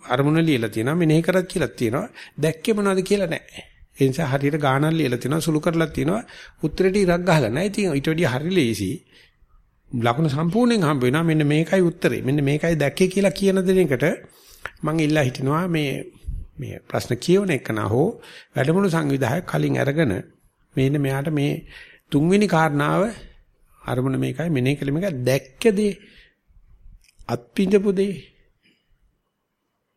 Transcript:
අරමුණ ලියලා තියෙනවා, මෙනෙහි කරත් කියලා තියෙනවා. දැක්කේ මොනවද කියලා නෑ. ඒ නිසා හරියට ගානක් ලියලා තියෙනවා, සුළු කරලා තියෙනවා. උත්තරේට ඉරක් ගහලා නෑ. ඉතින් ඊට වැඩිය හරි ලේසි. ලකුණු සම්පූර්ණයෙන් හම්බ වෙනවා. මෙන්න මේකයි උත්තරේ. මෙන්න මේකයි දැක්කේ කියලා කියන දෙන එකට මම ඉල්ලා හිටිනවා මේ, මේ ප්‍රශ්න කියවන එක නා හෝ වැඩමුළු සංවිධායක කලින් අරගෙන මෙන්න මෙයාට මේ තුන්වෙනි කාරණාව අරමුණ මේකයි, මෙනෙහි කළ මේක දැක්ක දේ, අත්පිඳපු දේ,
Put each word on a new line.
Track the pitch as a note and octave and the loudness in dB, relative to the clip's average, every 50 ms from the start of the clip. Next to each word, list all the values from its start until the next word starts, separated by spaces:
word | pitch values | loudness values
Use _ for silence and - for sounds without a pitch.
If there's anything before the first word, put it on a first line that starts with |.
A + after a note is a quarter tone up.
| - | -6
අරමුණ | - B2 B2+ C#3 D3 D3+ E3 | -2 0 0 2 2 2 2
ලියලා | E3 D#3+ D3 A#2+ A2+ A2 | 2 2 2 0 0 -2
තියෙනවා, | G#2+ A2 A2 B2+ D#3 | -4 -2 -2 0 0
මෙනෙහි | F3 F3 D#3 D#3 D#3+ | 2 2 4 2 2
කරත් | E3 F#3 F3+ F#3 F3+ F#3 | 2 2 0 0 0 -2
කියලා | - F#3 D3 - | -2 -4 -4 -4
තියෙනවා. | - - C3 A2 A2 D3 G3+ - - - - - - | -4 -2 -2 -2 -2 -2 -6 -8 -12 -16 -20 -18 -8
දැක්කේ | - C#3+ D#3 D3+ - - - A3 | -4 -2 -2 -2 -2 -2 -2 0
මොනවද | G#3 G3+ G3 F#3+ F#3+ | 0 0 0 0 0
කියලා | F#3 - G3+ G3+ F#3+ E3 | 0 0 0 0 0 -2
නෑ. | D#3+ - - - - - - - _ - - - | -4 -6 -10 -14 -20 -20 -20 -20 _ -20 -20 -10
ඒ | _ - C3+ | _ 0 0
නිසා | C3+ B2+ D3 E3 C#3 | 2 2 0 -2 -2
හරියට | C3 C3+ C#3 C#3 C#3+ D#3+ | -2 0 0 0 0 0
ගානක් | C#3+ C#3 C3 C#3 D3+ D#3 | 0 2 2 2 2 2
ලියලා | D#3+ D#3+ D3+ C3 B2 A#2 | 0 0 0 0 -2 -2
තියෙනවා, | B2 B2 C#3+ E3 | -2 -2 -2 -2
සුළු | D3+ E3+ D#3 D3+ | 0 0 0 0
කරලා | D3+ F3 E3 E3 D#3+ D3+ | 0 0 0 0 0 -2
තියෙනවා. | D#3 C#3 C3+ D3 F#3 A3+ B3 - - - - - - - | -2 -2 -2 -2 -2 -4 -4 -10 -18 -20 -20 -20 -10 -6
උත්තරේට | - D#3 - - F#3 F#3+ F#3 | -6 -4 0 0 0 2 2
ඉරක් | G#3 G3+ F3 F3 F3 F3 | 2 2 2 2 2 2
ගහලා | F#3+ E3+ D#3 C3+ G2+ | 2 4 4 4 2
නෑ. | A2+ C#3+ F#3 | 0 -2 -2
ඉතින් | G#3 G3 A3 G#3 F3+ | -2 -2 -2 0 0
ඊට | D3 C#3 C#3 D#3+ | 0 0 0 0
වැඩිය | D#3+ D#3+ F3 C3+ | 0 0 0 0
හරි | A#2 B2+ D3+ E3+ | 0 -2 -2 0
ලේසි. | F#3+ F#3 C#3 A2+ A2 F#2+ G2+ F2+ - - - _ _ - - _ _ _ _ _ _ - _ _ _ _ _ - | 0 2 2 2 0 -2 -4 -4 -6 -8 -12 _ _ -20 -20 _ _ _ _ _ _ -20 _ _ _ _ _ -8
ලකුණු | - A#2+ A2+ A#2 A#2 C3+ E3 D#3 | -4 0 0 0 2 2 0 0
සම්පූර්ණයෙන් | C3 C#3+ D#3+ E3+ E3 A3+ B3 A#3+ A#3 G#3+ F3 | 0 0 -2 0 2 2 2 2 2 2 2
හම්බ | C#3+ D#3 C3+ | 2 0 2
වෙනවා. | B2 B2 C3 D#3 E3 | 0 2 2 2 2
මෙන්න | E3 D#3 D#3 D3+ | 2 2 2 2
මේකයි | C#3+ D3 D3+ E3 - - F#3+ | 2 2 2 0 2 2 2
උත්තරේ. | F3+ E3+ E3 - - E3 B2 G#2+ | 2 2 0 0 -2 -2 -2 -2
මෙන්න | G#2+ B2 C#3 D3+ C#3 | -2 -2 0 0 0
මේකයි | C#3 C#3+ D3+ - E3 E3+ | 0 0 0 0 0 0
දැක්කේ | D3+ D3+ C#3 - - F#3 F#3 | 0 0 0 0 0 0 0
කියලා | F#3 G3+ G3 G3 - | 2 2 0 0 0
කියන | - G3+ G3 F#3+ G3 | 0 0 0 0 2
දෙන | F#3+ F#3 F#3+ F#3+ | 2 2 2 2
එකට | F3+ D3 E3+ - C#3+ D#3 - - - - - - - - - - - - - - | 2 2 2 0 0 0 -2 -2 -8 -16 -20 -20 -20 -20 -20 -18 -16 -16 -12 -8
මම | - D#3+ D#3 E3 | -4 -2 0 0
ඉල්ලා | D#3 D3 D#3 D#3 C#3+ | 0 2 2 2 2
හිටිනවා | B2+ B2+ - C3 C3+ D3 D#3+ F3+ | 0 -2 -2 -2 -2 0 0 -2
මේ, | F#3 E3+ D#3 D3 C#3 C3+ - - - - - - - - - - - _ | -2 -2 -2 -2 -2 -4 -6 -8 -12 -18 -16 -12 -10 -10 -10 -10 -12 _
මේ | D#3+ C3+ G#2+ - - | -14 -12 -12 -12 -14
ප්‍රශ්න | - - - A#2+ - - A#2+ | -10 -8 -6 -6 -4 -4 -4
කියවන | A2+ - - F3 G3 G#3 F#3 | -2 0 2 2 2 2 2
එක | D3+ B2 - - | -2 -2 -2 -4
නා | A2 A2 G#2+ G#2+ | -4 -2 -2 0
හෝ | G#2+ B2 D3+ G3+ B3 - - - - - - _ | 0 0 0 0 -2 -6 -14 -20 -20 -20 -18 _
වැඩමුළු | - - C3+ C3+ E3 F#3+ G3+ G3 | -4 -2 0 2 2 2 2 2
සංවිධායක | D#3+ E3 D#3 C#3+ C#3 C3+ C3+ - - - - | 0 0 0 0 0 0 0 -2 -2 -4 -4
කලින් | - - D#3 D3+ C#3+ C3+ B2+ | -4 -4 -2 0 0 0 0
අරගෙන | B2 C#3 C#3 D#3 E3 A#2+ F#2 G2 - - _ _ _ _ _ _ _ _ - | 0 0 0 0 0 0 0 -2 -6 -10 _ _ _ _ _ _ _ _ -2
මෙන්න | C#3 C3 C3+ C#3+ | 0 0 2 2
මෙයාට | D3+ C#3 C3+ C3+ C3+ C#3 D#3+ | 0 0 -2 -2 -4 -4 -2
මේ | D#3 D3 C#3 C#3+ D3 - - - - - - - - - _ | -2 0 0 -2 -2 -4 -8 -14 -18 -20 -20 -20 -20 -20 _
තුන්වෙනි | - - C#3+ D3+ E3+ F#3+ G#3 G#3+ | -2 0 2 4 4 4 4 4
කාරණාව | G3 F3 D#3+ D#3+ D#3+ D3 C#3+ D3 D3 C#3+ E3+ F#3+ A#3 A3 - - - - _ _ _ _ _ _ _ _ _ | 4 4 2 2 2 2 0 0 0 2 0 0 -2 -4 -8 -16 -20 -20 _ _ _ _ _ _ _ _ _
අරමුණ | - - B2 B2+ B2+ C3+ C3 C3 | -8 -6 -4 -2 -2 -2 -2 -2
මේකයි, | C3 C3 B2+ C3 D#3 F3 | -2 -4 -4 -4 -4 -2
මෙනෙහි | E3 C3 B2 C3 C#3+ | 0 0 0 0 0
කළ | C#3+ D3 C#3 | 0 0 0
මේක | C#3 D#3+ F#3+ G3+ D#3+ B2+ | 0 0 -2 -4 -4 -2
දැක්ක | B2 B2 B2+ C#3 - - - - - A#3 | 0 0 0 0 0 -6 -6 0 2 2
දේ, | G3+ G3 G#3+ G3+ G3 - - - - - - _ _ _ _ _ _ - - - - - - - - - _ _ _ - - | 2 2 0 0 -2 -4 -12 -20 -20 -20 -20 _ _ _ _ _ _ -20 -20 -20 -20 -20 -20 -20 -20 -20 _ _ _ -16 -10
අත්පිඳපු | - A#2 - - _ - - G3 F#3 G#3 G3+ G3 G#3+ | -6 -6 -6 -8 _ -2 -2 2 4 4 2 2 2
දේ, | F#3+ F#3+ G3 G3+ F#3 C3+ - - _ _ _ _ _ _ _ _ _ _ _ _ _ _ _ _ _ _ _ _ _ _ _ _ _ _ _ _ _ _ _ _ _ | 0 0 -2 -2 -4 -8 -14 -20 _ _ _ _ _ _ _ _ _ _ _ _ _ _ _ _ _ _ _ _ _ _ _ _ _ _ _ _ _ _ _ _ _